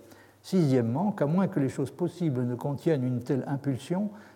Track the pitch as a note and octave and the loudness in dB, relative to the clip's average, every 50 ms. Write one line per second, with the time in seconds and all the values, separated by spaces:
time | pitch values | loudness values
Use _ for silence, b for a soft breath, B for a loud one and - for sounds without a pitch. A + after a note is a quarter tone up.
0 | B B B B B B B B - - F#3 F#3+ E3 C3+ C3 B2+ A#2 A2+ A#2+ D3 | B B B B B B B B -6 0 2 4 4 6 4 4 4 2 0 0
1 | G3+ G#3 F#3+ - D3 C#3+ D#3+ F#3+ F#3+ - - D#3 C#3 B2+ - - C#3 C3+ - - | 0 -2 0 0 0 0 2 2 0 0 0 0 -2 -2 -2 -2 -4 -4 -4 -4
2 | F3 E3 - - F3 D#3 B2+ B2 B2 B2 B2 A#2+ - C#3+ C#3+ A#2+ - E3 D#3+ C3+ | -4 -4 -2 -2 -2 0 0 0 0 -2 -2 -4 -4 -4 -6 -2 0 2 2 2
3 | B2 B2+ B2+ A#2+ A#2 - D3 B2+ - - C#3+ C3+ - C#3+ C3 A#2 - - E3+ F#3 | 2 0 0 -2 -2 0 0 0 0 -2 -4 -2 0 -2 -2 -2 -2 -2 -2 -2
4 | G#3+ G3+ B B B B B | -2 -2 B B B B B